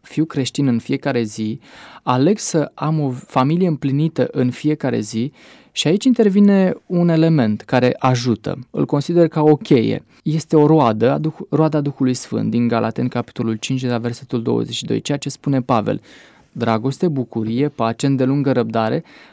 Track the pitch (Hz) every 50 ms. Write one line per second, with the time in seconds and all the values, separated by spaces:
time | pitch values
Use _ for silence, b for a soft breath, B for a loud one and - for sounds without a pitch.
0 | - - - 147 156 160 - 143 127 - - - 143 131 120 113 - - 139 135
1 | - 143 127 120 113 104 - 113 110 107 113 113 B B B B B B B B
2 | B - 123 127 139 180 214 - - - - 156 151 - - - 143 156 160 156
3 | 147 131 123 127 - - - 135 131 143 165 180 190 175 151 - - 135 135 143
4 | 160 156 - - 123 - - - 123 127 123 - - 151 151 151 - 131 117 117
5 | 107 101 - 110 120 151 B B B B B B B B B - - 147 175 208
6 | - 262 233 - 220 202 185 208 202 202 202 190 190 180 165 - _ - 180 175
7 | 175 170 160 160 165 165 165 147 117 107 107 - - - 135 123 123 123 - -
8 | - 131 127 123 120 127 107 - - - - 127 - _ - 147 143 - 147 143
9 | - - 170 175 165 156 - 160 151 151 151 - - - 151 117 110 110 107 -
10 | - b b b b 160 151 156 - - 165 151 147 147 160 156 131 113 107 107
11 | 113 127 143 147 151 156 - - - - 147 147 160 156 160 151 143 143 - -
12 | 135 127 127 - - - 113 110 110 110 113 120 120 117 117 113 113 113 - 131
13 | 123 123 - 120 113 - - - 117 113 110 107 - - 135 131 127 123 123 113
14 | 117 120 120 - 127 - 127 120 117 120 117 117 113 - 113 - - - 113 113
15 | - - 143 143 - 143 - - - 147 139 131 123 - 127 110 107 107 104 -
16 | b b b b b b b b b b b - 117 113 113 110 117 135 135 -
17 | 185 175 143 131 117 - - 113 110 110 113 123 143 147 - - 113 113 113 -
18 | - 139 139 127 131 131 139 147 131 139 131 123 117 113 113 113 110 110 123 165
19 | - B B B B B